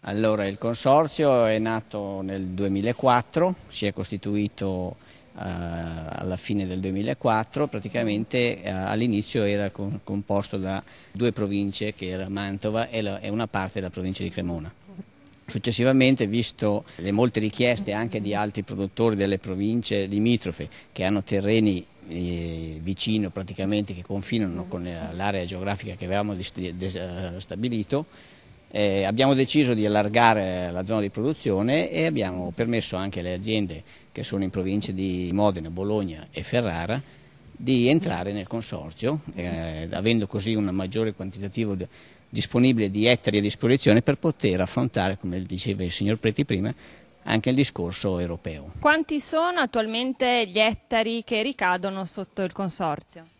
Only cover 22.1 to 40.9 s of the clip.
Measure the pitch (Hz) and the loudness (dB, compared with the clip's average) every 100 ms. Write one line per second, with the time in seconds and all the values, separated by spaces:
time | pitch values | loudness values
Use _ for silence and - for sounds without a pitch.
22.1 | 82 87 87 85 82 82 78 82 92 - | -6 -4 -4 -4 -6 -8 -8 -6 -4 0
23.1 | 107 98 95 92 95 95 107 104 90 90 | 0 0 -6 -8 -4 0 0 -2 -6 -6
24.1 | 98 95 117 101 85 92 90 87 85 80 | -6 -2 0 0 -2 -6 -6 -6 -8 -8
25.1 | 85 98 98 87 92 98 101 101 90 90 | -4 -2 -2 -4 -6 -4 -4 -6 -8 -2
26.1 | 98 104 95 - - 90 87 95 92 90 | 0 0 -4 -6 -6 -8 -6 -6 -6 -8
27.1 | 90 92 87 - 101 123 117 101 139 160 | -6 -8 -8 -10 -4 -2 -2 -2 -2 -4
28.1 | - - - - - - 104 104 98 95 | -14 -20 -20 -20 -20 -10 0 2 4 2
29.1 | 110 131 135 131 147 131 113 104 104 104 | 4 4 6 4 4 4 4 4 4 4
30.1 | 110 117 107 95 90 90 87 95 110 101 | 6 8 8 2 0 -2 -4 -2 0 -2
31.1 | 101 123 156 - 95 107 147 - 165 160 | -2 -2 -2 0 2 2 2 0 0 0
32.1 | 143 95 90 90 - 117 117 - 92 95 | 0 -2 -2 -6 -2 0 2 0 -2 -4
33.1 | 95 87 90 104 110 98 78 - - - | -4 -4 -4 0 0 0 -6 -14 -20 -16
34.1 | - 120 101 95 98 92 101 - 95 95 | -10 -4 -2 -2 -2 -2 -2 -2 -2 -2
35.1 | 90 87 95 104 90 80 85 101 107 98 | -2 -2 2 2 2 -6 -6 -2 0 -2
36.1 | 78 78 - 95 123 113 82 87 120 - | -6 -10 -8 0 0 0 -2 -2 -4 -6
37.1 | - - - - - 123 131 120 156 185 | -20 -20 -20 -20 -8 2 4 6 4 2
38.1 | 87 92 104 95 113 113 85 76 80 113 | -4 -4 -6 -6 -8 -6 -8 -10 -4 -2
39.1 | 151 - 92 87 90 117 - 82 - 104 | -2 -6 -6 -4 -4 -6 -6 -6 -2 2
40.1 | 113 101 107 98 110 101 95 95 | 2 2 -2 -2 0 0 -2 -2